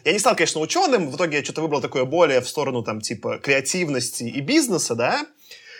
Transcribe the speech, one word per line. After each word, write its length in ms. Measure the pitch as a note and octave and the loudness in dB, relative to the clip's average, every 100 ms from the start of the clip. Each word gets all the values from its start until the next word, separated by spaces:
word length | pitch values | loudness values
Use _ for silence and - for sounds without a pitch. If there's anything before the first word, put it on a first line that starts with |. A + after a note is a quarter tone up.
я 80 | - | 0
не 60 | G3 | 2
стал, 180 | B3 G#3 | 2 2
конечно, 240 | E3 D#3+ | 2 0
ученым, 500 | D#3 E4+ F#4 B3 D3+ | -2 2 4 4 0
в 60 | B2+ | -2
итоге 220 | F3 D3 | -2 0
я 60 | |
что-то 160 | B2+ - | -2 -2
выбрал 220 | D#3+ D3 | -2 0
такое 220 | A#2 C#3+ | -2 -2
более 360 | C3 D#3+ F3 B2+ | 0 4 4 4
в 80 | B2+ | 0
сторону, 340 | - C#3+ B2 | -2 -2 -2
там, 180 | G#2+ G#2+ | -4 -6
типа, 360 | G#2+ A2 A#2 - | -6 -6 -6 -4
креативности 840 | - C3+ C3+ F#3 E3+ C3 B2+ - | 0 0 0 -2 -2 -2 -4 -6
и 160 | A#2 - | -6 -6
бизнеса, 540 | C#3+ D4+ C4 E3+ - | 2 2 4 0 0
да, 320 | - B2 B3 D4+ _ - - - - | 0 0 0 -2 _ -20 -20 -20 -20